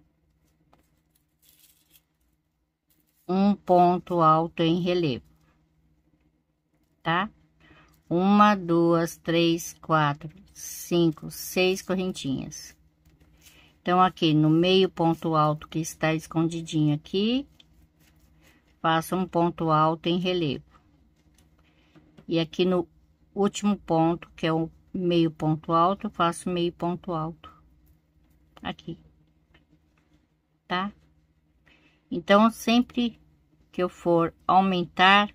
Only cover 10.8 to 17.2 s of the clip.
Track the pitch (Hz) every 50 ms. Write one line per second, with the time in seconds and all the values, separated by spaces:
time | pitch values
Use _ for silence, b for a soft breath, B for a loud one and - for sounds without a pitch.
10.8 | - - 175 175 170 165 151 - - 160 - - - - - 190 185 185 190 190
11.8 | - - 185 185 185 185 180 - - 139 131 - - - - - - - - _
12.8 | _ _ _ _ _ _ _ _ b b b b b b b b b b b b
13.8 | _ 180 180 180 185 185 - - 175 160 151 151 156 156 156 165 175 180 185 190
14.8 | 190 180 - - 170 165 165 160 - 165 160 156 151 151 151 156 - - - 160
15.8 | 160 - - _ - 156 160 165 - - - 165 165 165 170 170 165 160 165 156
16.8 | 151 151 147 151 - - - 190